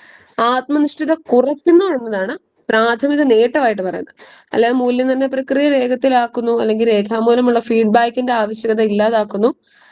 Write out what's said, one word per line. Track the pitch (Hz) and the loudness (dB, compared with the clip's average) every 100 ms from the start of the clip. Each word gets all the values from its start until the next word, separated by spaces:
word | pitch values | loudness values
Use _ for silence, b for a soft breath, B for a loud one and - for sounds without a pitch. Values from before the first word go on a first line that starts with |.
| B B B - | B B B -2
ആത്മനിഷ്ഠത | 233 262 262 294 294 - 302 | -2 -2 -2 -2 -2 -4 -4
കുറയ്ക്കുന്നു | 320 - 247 262 302 339 339 381 | -4 0 2 2 0 2 4 2
എന്നതാണ് | 262 233 202 190 320 _ _ - | -2 -6 -6 -6 -8 _ _ -2
പ്രാഥമിക | 220 233 233 285 294 | 0 0 0 0 0
നേട്ടമായിട്ട് | 277 220 247 294 247 202 | 2 4 2 2 0 -2
പറയുന്നത്. | 185 180 - B B B B | -6 -8 -12 B B B B
അല്ലാതെ | 220 226 | -2 0
മൂല്യനിർണ്ണയ | 254 247 247 262 262 269 | 0 0 0 0 -2 -2
പ്രക്രിയ | 269 269 269 294 | -4 -4 0 0
വേഗത്തിലാക്കുന്നു | 277 247 254 269 247 240 247 233 233 | 0 0 -2 0 0 0 -4 -2 -2
അല്ലെങ്കിൽ | 220 220 233 | 0 0 0
രേഖാമൂലമുള്ള | 208 208 226 233 240 247 233 | 0 0 -2 0 2 2 0
ഫീഡ്ബാക്കിന്റെ | 233 226 214 233 240 247 247 | 0 0 2 2 2 -2 -2
ആവശ്യകത | 233 208 220 226 220 | -2 -4 -4 -4 0
ഇല്ലാതാക്കുന്നു, | 220 208 214 226 208 196 233 - b b b | 0 0 0 0 -2 -2 -2 -2 b b b